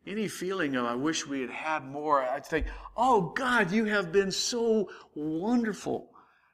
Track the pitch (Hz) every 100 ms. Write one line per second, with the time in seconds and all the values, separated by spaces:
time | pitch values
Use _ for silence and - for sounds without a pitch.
0 | - 202 196 - 180 190 151 131 120 120
1 | 147 156 - 139 120 - 156 156 135 143
2 | 151 143 127 139 - 160 127 - - -
3 | 254 240 170 - 254 247 190 208 214 208
4 | 180 190 196 180 - 240 233 220 185 -
5 | - - 151 160 202 247 226 185 - 120
6 | - - _ _ _